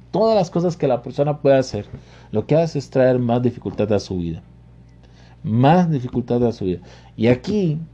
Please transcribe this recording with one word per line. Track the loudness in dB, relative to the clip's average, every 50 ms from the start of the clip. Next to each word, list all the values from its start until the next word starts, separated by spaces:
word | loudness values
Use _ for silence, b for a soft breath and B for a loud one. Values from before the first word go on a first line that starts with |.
| -14 -6 -2
todas | 0 0 2 2
las | 2 0 0
cosas | -2 -2 -2 -2 -2
que | -2 -2
la | -2 -2 -2 -4
persona | -6 -2 0 0 0 0 2
puede | 2 4 4
hacer, | 4 2 0 -4 -8 -10 -10 -14 B B B B B B B
lo | -4 -4 -2
que | 2 2
hace | 2 2 0 -2 -6
es | -8 -4
traer | 0 2 2 4 2 2
más | 0 0 0 0 0
dificultad | 0 -2 -4 -8 -8 -4 -2 -2 0 0
a | 0
su | -2 -2 -6 -6
vida. | -4 -6 -6 -10 -12 -18 -20 -20 -20 -20 -20 -20 -20 -20 -20 -20 b b b b b b b b -6
Más | -2 0 2 4 4 4 4 2 2
dificultad | 0 -2 -4 -4 -6 -6 -4 -2 -2 0 0
a | 0 -2
su | -2 -4
vida. | -4 -4 -4 B B B B B B B
Y | B 2
aquí | 2 2 2 0 -4 -2 0 0 0 -2 -4 -8 -12